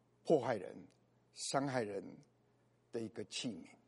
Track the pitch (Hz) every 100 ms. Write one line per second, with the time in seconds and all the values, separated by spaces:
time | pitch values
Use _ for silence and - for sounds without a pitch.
0 | _ _ - 165 120 110 - - - -
1 | _ _ _ - - 143 139 131 107 98
2 | 90 - - _ _ _ _ _ _ 117
3 | 113 - 107 - 131 92 - -